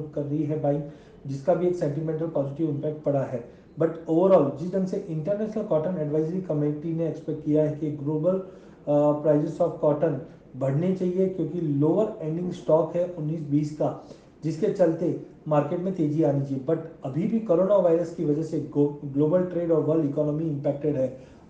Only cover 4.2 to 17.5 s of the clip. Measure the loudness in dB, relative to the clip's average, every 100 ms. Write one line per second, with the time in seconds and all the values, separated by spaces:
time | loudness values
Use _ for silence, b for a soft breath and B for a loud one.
4.2 | 6 6 4 -2 -4 -2 -2 -2 -4 -4
5.2 | -2 -2 -2 -4 0 0 0 -2 -2 0
6.2 | 0 -2 -2 0 0 -2 -4 -2 -2 -4
7.2 | -6 -6 0 2 2 0 -4 -4 -2 0
8.2 | 0 0 -2 B B B 0 4 4 4
9.2 | 4 4 2 0 0 2 2 2 2 0
10.2 | -6 B -18 -6 -2 0 2 0 0 2
11.2 | 0 0 -4 -2 0 2 4 4 2 -2
12.2 | -6 -4 -4 -4 2 2 4 0 -2 -4
13.2 | -4 -4 0 0 0 -2 -2 -4 B B
14.2 | B B -6 -2 0 2 2 2 -2 -4
15.2 | -8 -14 -2 0 2 -2 -2 0 0 2
16.2 | 2 2 -2 -4 -2 -4 -4 -12 -8 -2
17.2 | 0 0 2